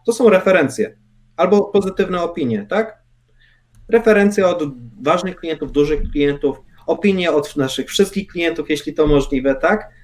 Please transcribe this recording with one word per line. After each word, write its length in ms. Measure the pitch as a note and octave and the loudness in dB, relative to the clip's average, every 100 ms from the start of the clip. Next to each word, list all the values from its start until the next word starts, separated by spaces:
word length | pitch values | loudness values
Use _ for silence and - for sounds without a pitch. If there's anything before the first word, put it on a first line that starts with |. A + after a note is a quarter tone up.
| - | -4
to 80 | |
są 160 | A#3 A#3 | 2 4
referencje 680 | F#3 F#3+ F#3 C3 - G#2 - _ _ _ - | 4 4 2 2 -2 -6 -8 _ _ _ -2
albo 280 | F3+ G#3 | 2 2
pozytywne 580 | G3 G3+ F#3+ - F3+ F3+ | 2 0 0 -2 -2 -2
opinie, 440 | E3 E3+ B2+ G#2+ G2 | -4 -4 -4 -4 -4
tak? 340 | G3 A3 - _ _ _ _ _ _ _ _ - | -4 -4 -8 _ _ _ _ _ _ _ _ 0
Referencje 580 | A3+ A3 G#3 G3+ G3+ F#3 | 2 4 4 4 2 0
od 160 | F3 D3 B2 A#2+ G2+ | 0 -4 -10 -18 -6
ważnych 340 | C#3 F3 F#3 F3+ | -2 0 -2 -8
klientów, 360 | E3 D3+ C#3 | -8 -6 -4
dużych 400 | C#3+ D3 D3 C#3+ | 0 0 0 -2
klientów, 460 | C#3+ C#3+ C#3+ C#3 C3 - - - | -2 -2 0 -2 -4 -12 -10 -6
opinie 440 | - G3+ F#3+ E3+ | -2 0 0 0
od 260 | D3+ C#3+ D3 | 0 -2 -2
naszych 300 | C3 - B2+ | -4 -4 -4
wszystkich 400 | - G3 G3 G3+ | 0 0 -2 -8
klientów, 420 | E3+ E3+ D#3+ D3 | -4 -4 -2 -4
jeśli 240 | D3 D3+ | -4 -4
to 140 | D3 D3+ | -2 2
możliwe, 480 | C#3+ C3+ C3+ C3+ C3+ | 2 2 -2 -2 0
tak? 340 | D#3+ G#3 - - | 0 0 -4 -20